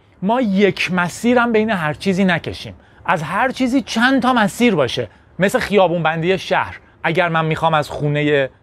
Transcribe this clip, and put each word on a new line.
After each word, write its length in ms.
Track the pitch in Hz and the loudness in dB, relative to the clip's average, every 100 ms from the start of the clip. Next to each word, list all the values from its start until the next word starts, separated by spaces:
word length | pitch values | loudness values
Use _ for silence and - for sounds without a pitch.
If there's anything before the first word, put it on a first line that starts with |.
| _ _ | _ _
ما 180 | 190 247 | -2 0
یک 520 | 226 190 196 - - | 0 2 2 0 -2
مسیرم 600 | 180 175 - 233 240 240 | -2 -2 -2 0 2 2
بین 180 | 214 220 | 0 0
هر 240 | 190 151 | -2 -4
چیزی 300 | - 196 185 | -2 -2 0
نکشیم. 500 | 190 160 - 92 113 90 _ - | 2 0 -4 -10 -14 -18 _ -8
از 180 | - 175 | -4 -2
هر 280 | 151 196 262 | -2 -2 -2
چیزی 320 | - 254 269 | -2 0 0
چند 400 | - 226 247 269 | -2 0 2 2
تا 100 | 240 | 2
مسیر 420 | 247 202 - 240 | 2 0 2 2
باشه. 340 | 170 123 - 117 - _ - | 2 0 -2 -8 -14 _ -2
مثل 200 | 196 233 | 0 0
خیابون 440 | - 202 180 175 | 2 2 4 2
بندی 360 | 156 165 165 190 | 0 0 0 -2
شهر. 420 | - 170 95 - - _ | 0 -2 -2 -8 -20 _
اگر 260 | 165 175 175 | -2 0 0
من 160 | 165 | 0
می‌خوام 300 | 160 156 160 | -2 0 0
از 160 | 151 143 | 0 -2
خونهٔ 600 | - 147 147 147 147 131 - | -4 -2 0 2 0 0 -6